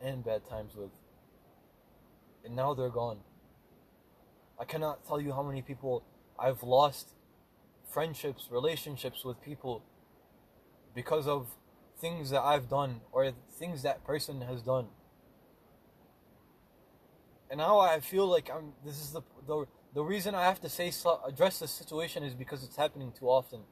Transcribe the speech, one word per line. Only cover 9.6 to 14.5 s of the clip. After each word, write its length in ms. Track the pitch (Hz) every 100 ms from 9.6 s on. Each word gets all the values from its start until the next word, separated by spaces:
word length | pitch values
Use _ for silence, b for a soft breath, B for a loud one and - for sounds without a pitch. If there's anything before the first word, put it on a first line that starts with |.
| 131 113 - - _ - _ - _ _ - - -
because 320 | 123 - 156 143
of 220 | 143 120 - _ _ - -
things 320 | 165 170 139
that 120 | 135
I've 260 | 135 147 123
done 320 | 143 139 117 -
or 220 | 131 135 123 -
things 320 | - 170 156
that 220 | 139 -
person 380 | - 147 - 139
has 200 | 123